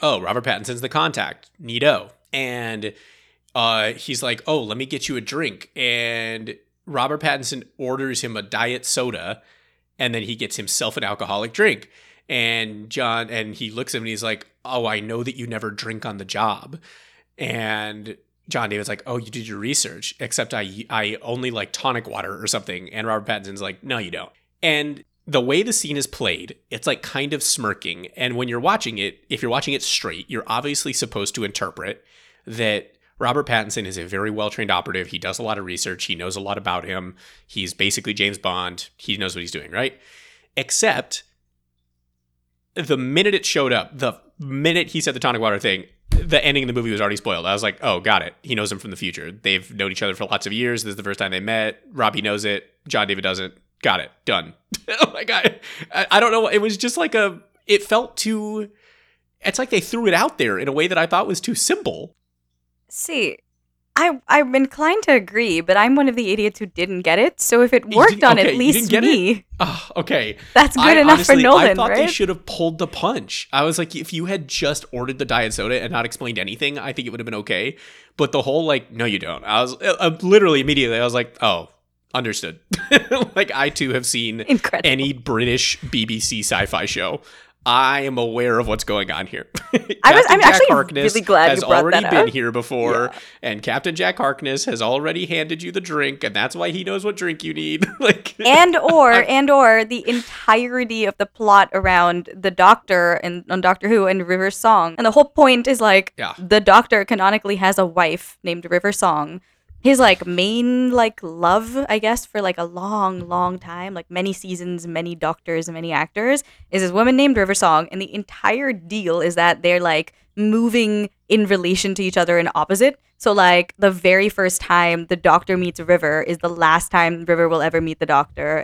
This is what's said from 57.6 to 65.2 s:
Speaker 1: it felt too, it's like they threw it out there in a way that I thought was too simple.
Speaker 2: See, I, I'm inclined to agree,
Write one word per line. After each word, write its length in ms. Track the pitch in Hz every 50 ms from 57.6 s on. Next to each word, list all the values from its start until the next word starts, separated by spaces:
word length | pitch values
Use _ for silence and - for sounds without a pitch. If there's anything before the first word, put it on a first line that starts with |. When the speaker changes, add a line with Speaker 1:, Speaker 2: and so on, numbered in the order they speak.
| _ -
Speaker 1:
it 160 | 208 202 202
felt 340 | - 220 220 254 247 - -
too, 540 | - 214 220 214 214 214 214 214 208 202 208 _ _ _ _ _ _ _ _ _ _ _ _ _
it's 180 | - 190 190 -
like 100 | 262 -
they 100 | - 196
threw 280 | 180 - - 233 233 202
it 60 | 170
out 240 | 170 226 311 - -
there 180 | 143 113 101 92
in 100 | 127 139
a 40 |
way 160 | 135 151 160 175
that 100 | 185 165
I 80 | 165
thought 220 | 165 185 175 202 -
was 120 | 185 165
too 140 | - - 247
simple. 640 | - - - 349 427 403 - - - - 165 _ _ _ _ _ _ _ _ _ _ _ _ _ _ _ _
Speaker 2:
See, 480 | - - - - 330 262 226 160 - - _ _ _ _ _ _ _ _ _ _ -
I, 240 | - 320 349 311 254 _ -
I'm 280 | - 294 294 254 254
inclined 480 | 269 269 269 - - 302 311 359 440 415
to 80 | - 285
agree, 480 | 240